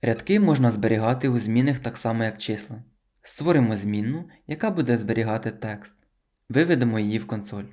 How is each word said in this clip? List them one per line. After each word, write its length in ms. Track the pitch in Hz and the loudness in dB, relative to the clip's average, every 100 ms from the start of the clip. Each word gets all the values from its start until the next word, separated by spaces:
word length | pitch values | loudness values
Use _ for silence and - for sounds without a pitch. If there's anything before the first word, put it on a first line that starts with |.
Рядки 380 | 123 110 - 208 | 0 -2 2 4
можна 320 | 202 143 123 | 4 4 4
зберігати 580 | 107 110 110 110 127 139 | 2 2 2 2 0 0
у 100 | 120 | 0
змінних 400 | 104 113 135 127 | 2 2 2 0
так 180 | 117 - | -4 -6
само, 260 | 117 113 | -4 -2
як 140 | 110 104 | -2 -4
числа. 460 | - 107 - 113 - _ _ _ | -6 -6 -6 -14 -16 _ _ _
Створимо 560 | - - 151 160 117 107 | -12 -4 2 4 4 0
змінну, 520 | 101 104 113 156 170 _ - | -2 -2 -2 -6 -10 _ -12
яка 240 | 151 220 | -4 -2
буде 260 | 180 123 117 | 0 2 0
зберігати 540 | 104 113 110 110 113 | 0 -2 0 -2 -4
текст. 420 | 104 110 104 - _ _ _ _ _ _ | -8 -10 -10 -14 _ _ _ _ _ _
Виведемо 500 | 123 170 170 120 110 | 0 2 4 2 0
її 200 | 104 110 | 0 -2
в 80 | - | -4
консоль. 380 | 110 101 104 101 | -8 -8 -10 -12